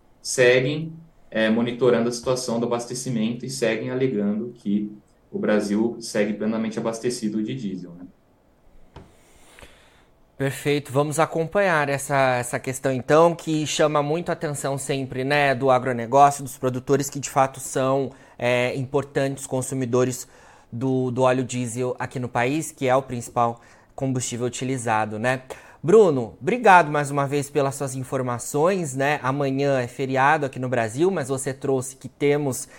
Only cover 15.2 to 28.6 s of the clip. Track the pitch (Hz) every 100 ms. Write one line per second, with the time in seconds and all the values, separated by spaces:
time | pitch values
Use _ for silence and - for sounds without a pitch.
15.2 | 131 147 139 127 135 127 127 120 113 135
16.2 | 143 143 139 - 131 123 127 139 139 147
17.2 | - 143 135 131 - 143 131 135 131 -
18.2 | - - 123 123 123 135 131 143 135 147
19.2 | 139 135 - 131 127 135 120 123 127 123
20.2 | - - - - _ 117 131 131 127 120
21.2 | 127 127 120 123 123 120 127 - 127 131
22.2 | 123 120 123 151 156 - 127 131 135 123
23.2 | - - 117 120 - - _ - 135 127
24.2 | 123 117 123 - 127 135 113 107 107 107
25.2 | 120 131 - - - - 143 214 190 135
26.2 | 110 - 139 240 220 180 156 151 143 143
27.2 | 139 143 139 151 139 131 139 131 127 135
28.2 | 127 117 - 143